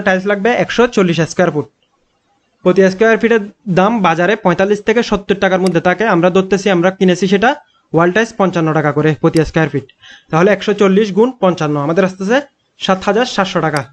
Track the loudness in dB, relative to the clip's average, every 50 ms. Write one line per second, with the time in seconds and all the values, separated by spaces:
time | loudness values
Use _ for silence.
0 | 0 0 -2 -2 -2 -4 -4 -2 0 -2 0 0 -2 -4 0 0 0 0 2 0
1 | 0 0 0 -2 -2 -4 0 -2 -2 0 0 -4 -8 -8 _ _ _ _ _ _
2 | _ _ _ _ _ _ _ _ _ _ _ _ -2 0 2 4 2 2 2 2
3 | 0 2 2 2 0 0 0 0 -2 -6 -14 _ -8 -2 0 2 2 2 0 0
4 | 0 0 0 0 0 0 0 0 0 -2 0 0 0 0 0 -2 0 -2 0 0
5 | 0 -2 -4 -4 -2 -4 -2 0 0 0 0 2 0 0 0 0 0 0 0 0
6 | 0 0 2 2 2 2 2 2 0 0 -2 -2 0 0 0 2 0 0 0 2
7 | 2 2 2 2 0 0 0 2 2 0 0 -2 _ _ _ _ _ -4 0 2
8 | 2 2 2 0 -2 -2 -2 -2 -2 0 0 0 -2 0 0 0 0 0 0 0
9 | 0 0 0 2 0 0 2 2 -2 0 0 -2 -2 0 -2 -6 -8 _ _ _
10 | -20 -20 -20 -20 _ -4 0 2 2 2 2 0 -2 -4 0 2 2 2 4 2
11 | 2 0 2 0 0 0 0 0 0 0 0 0 -4 -4 -2 -2 -2 -2 0 0
12 | 0 -2 -4 -6 -4 -2 -2 -2 -2 -6 _ _ _ _ _ -8 -4 -2 -2 -2
13 | 0 -2 0 0 -2 -2 -2 -4 -4 -2 -2 -2 -2 -2 -4 -4 -6 -8